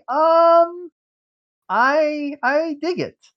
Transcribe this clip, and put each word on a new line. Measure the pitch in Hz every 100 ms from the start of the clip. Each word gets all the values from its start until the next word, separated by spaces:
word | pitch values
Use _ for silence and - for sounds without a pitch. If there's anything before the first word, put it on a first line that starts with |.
| -
um, | 277 320 330 339 339 339 349 349 _ _ _ _ _ _ _ -
I, | 202 262 302 302 302 285 285
I | 247 294 330 294
dig | 330 285
it. | 131 - _